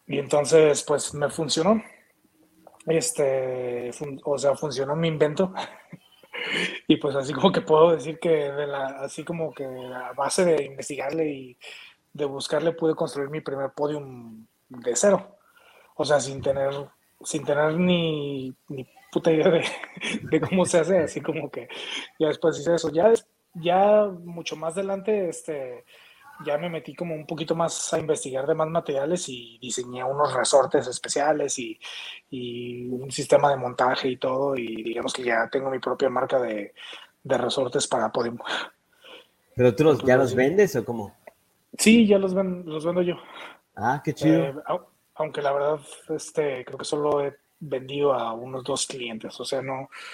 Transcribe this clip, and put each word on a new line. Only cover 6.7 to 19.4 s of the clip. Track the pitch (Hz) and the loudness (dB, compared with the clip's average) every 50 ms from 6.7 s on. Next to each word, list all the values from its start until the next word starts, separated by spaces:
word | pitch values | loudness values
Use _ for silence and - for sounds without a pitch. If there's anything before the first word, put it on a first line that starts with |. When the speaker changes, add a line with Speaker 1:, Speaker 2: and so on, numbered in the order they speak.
| - - - | -6 -8 2
Speaker 1:
Y, | - 156 | 2 2
pues, | 151 - 143 135 | 4 4 -2 -2
así | 139 131 135 151 | -2 -4 -4 -2
como | 131 151 196 - | 2 2 2 2
que | 180 | 2
puedo | - - 156 156 165 175 165 | 2 4 6 8 8 8 6
decir | 151 131 160 156 - | 2 0 -8 -10 -4
que | - 170 | 0 2
de | 160 151 143 139 139 143 147 | 2 2 2 -2 -2 -4 -4
la, | 143 143 143 135 135 135 139 135 | -4 -4 -4 -4 -6 -6 -8 -10
así | 139 - - 151 | -10 -10 -12 -8
como | - 175 165 160 151 127 | -8 -6 -6 -6 -6 -6
que | - 139 | -8 -10
a | 131 127 127 127 127 127 123 - - - | -10 -10 -10 -12 -10 -10 -10 -10 -10 -4
base | - - - - - 185 | -4 -2 0 2 4 4
de | 175 160 147 139 | 4 4 2 2
investigarle | 139 139 139 131 - 147 127 131 139 156 165 160 151 | -2 -8 -12 -10 -10 -8 -6 -6 -4 -2 -2 -2 -2
y | 143 135 131 127 123 _ - - - - - - _ _ _ _ _ | -4 -6 -12 -16 -18 _ -20 -20 -20 -20 -20 -20 _ _ _ _ _
de | 143 147 | -6 -6
buscarle | 139 139 139 - - 156 147 156 165 160 | -4 -4 -6 -4 -2 -2 0 2 0 0
pude | - 165 160 151 | 2 0 0 0
construir | - 165 151 - 143 139 139 | 0 -2 -4 -4 -6 -6 -6
mi | 151 156 | -6 -8
primer | 151 147 135 135 139 135 - | -6 -6 -6 -4 -6 -6 -4
podium | - 147 147 151 147 143 131 127 120 117 113 110 110 113 _ _ _ _ _ | -4 -2 -2 -2 -4 -8 -10 -14 -16 -16 -16 -18 -20 -20 _ _ _ _ _
de | - 120 117 - - | -18 -6 -4 -2 0
cero. | - - 202 196 185 - - - _ _ _ _ _ _ _ _ _ _ _ _ | 4 4 4 4 4 0 -6 -18 _ _ _ _ _ _ _ _ _ _ _ _
O | - 151 | -4 0
sea, | 139 147 139 | 2 2 2
sin | 123 135 135 135 - | 2 0 -6 -4 -2
tener, | 143 135 139 135 139 139 143 143 - _ _ _ _ _ _ - | 0 0 0 0 -2 -2 -4 -8 -10 _ _ _ _ _ _ -12
sin | - - 156 139 | -8 -6 -4 0
tener | 139 143 147 151 156 156 | 0 2 4 4 2 4
ni, | 170 180 180 180 170 165 165 156 151 143 143 143 135 131 131 131 - _ _ | 2 4 4 4 4 2 0 -2 -2 -4 -6 -6 -6 -6 -8 -10 -12 _ _
ni | 147 131 127 - _ - _ _ - | -10 -10 -10 -12 _ -20 _ _ -4
puta | 156 - 170 160 | 0 2 4 4
idea | 156 | 6